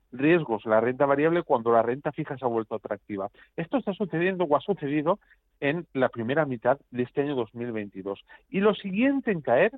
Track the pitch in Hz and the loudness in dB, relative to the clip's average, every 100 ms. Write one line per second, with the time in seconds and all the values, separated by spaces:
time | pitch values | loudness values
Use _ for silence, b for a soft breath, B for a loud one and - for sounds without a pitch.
0 | _ 123 147 175 135 107 113 110 120 127 | _ -2 2 2 2 -4 2 2 2 2
1 | 143 139 160 170 165 135 117 117 113 131 | 2 4 4 2 0 0 4 4 4 -2
2 | 151 - 147 131 127 113 107 110 - 104 | -6 -6 -8 -4 -2 -2 -4 -8 -6 -8
3 | - 98 98 b b - 165 269 208 185 | -8 -8 -8 b b -10 -4 -4 -4 -6
4 | 202 - 185 180 165 147 - 190 139 151 | -4 0 -2 0 2 0 0 -4 -2 -2
5 | 151 202 b b _ - 160 175 165 135 | 0 -2 b b _ -6 -2 -2 -4 -2
6 | 123 120 113 147 143 123 120 139 _ 123 | -2 0 -2 0 0 0 0 0 _ -6
7 | 123 - 143 135 107 117 120 110 101 98 | -4 -2 -2 -2 -4 -6 -6 -6 -8 -10
8 | 98 98 _ B B 190 208 202 196 190 | -8 -10 _ B B 0 2 0 -4 0
9 | 269 277 233 175 127 123 208 | 0 0 -2 -4 2 4 4